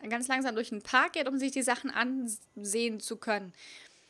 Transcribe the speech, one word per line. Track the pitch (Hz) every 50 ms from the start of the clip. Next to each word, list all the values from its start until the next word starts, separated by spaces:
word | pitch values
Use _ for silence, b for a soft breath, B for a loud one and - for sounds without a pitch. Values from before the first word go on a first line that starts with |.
| - 220
ganz | 226 240 247
langsam | - 262 262 269 254 226
durch | 220 233 - 226
einen | 208 -
Park | - - 254 294 359 -
geht, | 339 285 262
um | 269 269
sich | 269 269 269
die | 269 254
Sachen | 247 247 247 - 269
ansehen | - - 233 247 262 269 254 226 214 - - - _ 214 202 202 196 226 233 233 220 208
zu | - - 226
können. | 202 - 233 214 202 202 185 175 B B B B B B B B B B